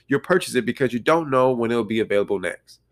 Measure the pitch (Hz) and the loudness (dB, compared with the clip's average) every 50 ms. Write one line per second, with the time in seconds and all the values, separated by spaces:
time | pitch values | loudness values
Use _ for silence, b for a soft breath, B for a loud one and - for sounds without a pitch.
0 | b b 135 139 - - 180 185 180 - - 127 113 113 120 - 135 123 113 120 | b b -2 -2 0 2 0 0 0 0 -2 -2 -2 -2 -2 0 0 -2 -2 -2
1 | 104 156 156 170 165 143 131 131 127 131 131 117 117 113 117 120 113 101 113 113 | 0 2 2 2 2 0 2 2 4 2 2 0 0 0 0 0 0 0 -2 -2
2 | 107 95 101 101 101 - 104 95 90 87 - - _ _ - _ _ _ | 0 0 0 0 0 0 -2 -4 -4 -6 -8 -10 _ _ -20 _ _ _